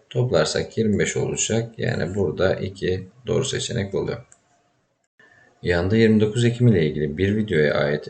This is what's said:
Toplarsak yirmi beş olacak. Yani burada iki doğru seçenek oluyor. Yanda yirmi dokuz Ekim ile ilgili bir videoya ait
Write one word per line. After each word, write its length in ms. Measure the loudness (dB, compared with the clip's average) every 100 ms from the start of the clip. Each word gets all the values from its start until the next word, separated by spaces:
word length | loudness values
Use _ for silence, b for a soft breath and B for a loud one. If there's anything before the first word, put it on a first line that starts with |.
| _
Toplarsak 680 | -2 0 2 0 -2 -4 -2
yirmi 200 | 0 2
beş 180 | 0 -2
olacak. 600 | -4 -4 -2 -2 -4 -4
Yani 360 | -4 -2 -4
burada 400 | -2 -2 0 0
iki 540 | 0 -4 -6 -4 -4 -6 -12 -4
doğru 180 | -2
seçenek 500 | -2 -4 -4 -4 -4
oluyor. 300 | -4 -4 -6 -12 -20 _ _ _ _ _ _ _ _ b b b _
Yanda 340 | -2 0 2 4
yirmi 240 | 4 4
dokuz 240 | 2 2
Ekim 240 | 0 4 4
ile 180 | 6 2
ilgili 320 | 0 -4 0
bir 180 | 0 0
videoya 380 | 0 2 2
ait 340 | 2 0 -2 -6